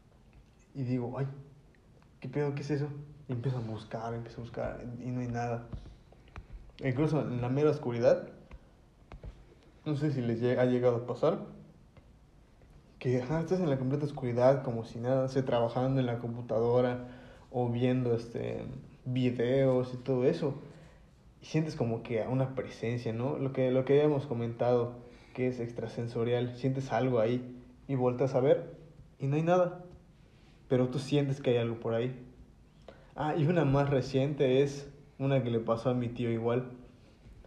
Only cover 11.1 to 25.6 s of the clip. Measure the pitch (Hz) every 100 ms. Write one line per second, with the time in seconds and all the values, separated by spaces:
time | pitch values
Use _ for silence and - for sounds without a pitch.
11.1 | 120 151 202 - - - - - - -
12.1 | - - - - - - - - - 135
13.1 | 123 123 160 160 185 170 131 127 147 147
14.1 | - 123 120 127 143 135 113 113 - 120
15.1 | 131 131 135 131 120 117 127 131 135 123
16.1 | 117 120 117 120 113 117 120 123 123 -
17.1 | - - - - 123 123 120 127 127 123
18.1 | 117 - 120 117 113 113 - - - -
19.1 | 127 127 123 120 135 135 127 123 123 -
20.1 | 127 127 - 147 - - - - - -
21.1 | - - - - 156 156 - 117 113 -
22.1 | 113 104 131 131 - - - 113 120 117
23.1 | 113 127 143 135 135 127 131 131 139 151
24.1 | 143 - 117 117 117 120 123 120 - -
25.1 | - - - 127 123